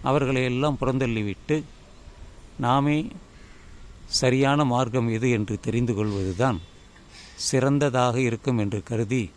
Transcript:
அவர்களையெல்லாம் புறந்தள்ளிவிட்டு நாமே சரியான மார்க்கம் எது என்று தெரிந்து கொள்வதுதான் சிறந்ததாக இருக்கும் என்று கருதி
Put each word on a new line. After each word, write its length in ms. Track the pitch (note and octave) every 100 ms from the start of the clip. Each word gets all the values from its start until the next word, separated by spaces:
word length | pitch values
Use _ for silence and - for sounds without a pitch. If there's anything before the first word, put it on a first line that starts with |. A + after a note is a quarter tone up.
அவர்களையெல்லாம் 720 | C3 C#3+ C3+ C3 B2+ B2 D3+ C3+
புறந்தள்ளிவிட்டு 760 | C3 C3 B2+ A2+ G#2 F#2+ - D3+ D3 - - - - - - - - -
நாமே 400 | A#2+ C3 C#3+ D3+ D#3+ - - - - - - - - - -
சரியான 540 | - B2+ C3 C3+ C#3+
மார்க்கம் 440 | C#3+ A#2+ B2+ B2+ A#2
எது 200 | A2+ B2
என்று 240 | A#2 G#2 G#2+
தெரிந்து 340 | - A2+ A#2+
கொள்வதுதான் 640 | G#2 G#2+ G2 F#2+ F2+ B2+ F#2+ - - - - - - - -
சிறந்ததாக 800 | - C3+ C3+ C#3+ D3 B2+ B2 A#2+
இருக்கும் 400 | B2+ A2+ - A#2+
என்று 180 | G2+ G2+
கருதி 420 | - A2+ A2 B2+ G2+